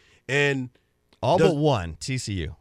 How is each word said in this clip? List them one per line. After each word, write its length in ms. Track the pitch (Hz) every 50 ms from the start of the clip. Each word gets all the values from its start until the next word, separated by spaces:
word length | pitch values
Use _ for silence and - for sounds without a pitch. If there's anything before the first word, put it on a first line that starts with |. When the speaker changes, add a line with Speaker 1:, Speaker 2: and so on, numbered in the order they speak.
| _ _ _ _ _ -
Speaker 1:
And 400 | 131 143 143 143 139 135 127 127 - _ _ _ _ _ _ _ _ _ -
Speaker 2:
All 160 | 123 165 180
Speaker 1:
does 140 | 160 190 160
Speaker 2:
but 40 | 143
one, 400 | 151 151 135 104 87 82 80 -
T 200 | - - 131 127
C 140 | - - 101
U, 220 | 90 78 73 78 -